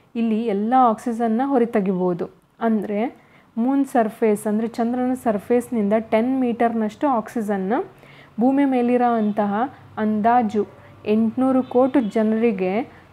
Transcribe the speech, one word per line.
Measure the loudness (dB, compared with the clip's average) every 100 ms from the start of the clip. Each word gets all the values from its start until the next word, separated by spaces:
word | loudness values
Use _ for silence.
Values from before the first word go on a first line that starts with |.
| _ -4
ಇಲ್ಲಿ | -2 -2
ಎಲ್ಲ | -2 -2 2 4
oxygen | 4 2 -4 -2 0 0
ಹೊರತೆಗಿಬೋದು. | 0 2 2 0 0 0 0 -2 -6 -12 _ -6
ಅಂದ್ರೆ | -2 -2 -2 -4 -4 -8 _ _ _ -4
moon | 0 0
surface, | 0 0 0 0 0 0 -2
ಅಂದ್ರೆ | -2 -4
ಚಂದ್ರನ | -4 -2 -2 -2
ಸರ್ಫೇಸ್‌ನಿಂದ | -2 -2 -2 0 -2 0 -2 0 0
ಟೆನ್ | 0 0 0 0
ಮೀಟರ್‌ನಷ್ಟು | -2 0 0 0 -4 -2 -2
oxygen | -2 -4 -6 -4 -4 -2 -2 -4 -12 -20 -20 -12 0
ಭೂಮಿ | 2 2
ಮೇಲಿರೋ | 2 2 2 2 2
ಅಂತಹ | 2 0 0 0 -2 -4 -8 -14 -4
ಅಂದಾಜು | -2 0 2 2 2 -2 -4 -8 -20 -10 -2
ಎಂಟುನೂರು | 0 0 0 2 2
ಕೋಟಿ | 2 2 2 2
ಜನರಿಗೆ | 0 0 0 2 0 0 -2 -4 -6 -12 -20